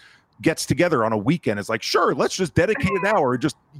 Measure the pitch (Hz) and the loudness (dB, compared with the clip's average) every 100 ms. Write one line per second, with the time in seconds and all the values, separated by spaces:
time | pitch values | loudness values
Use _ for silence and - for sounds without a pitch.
0 | - - _ - 160 156 - 143 175 139 | -16 -20 _ -4 -2 0 0 2 2 2
1 | 110 110 104 170 120 101 98 113 - - | 2 0 0 0 0 -2 -2 -4 -2 0
2 | 294 143 214 - 185 - 185 214 190 196 | 2 2 -2 -2 -2 0 0 0 -2 0
3 | 196 208 135 123 151 - _ | 0 2 0 0 -2 -6 _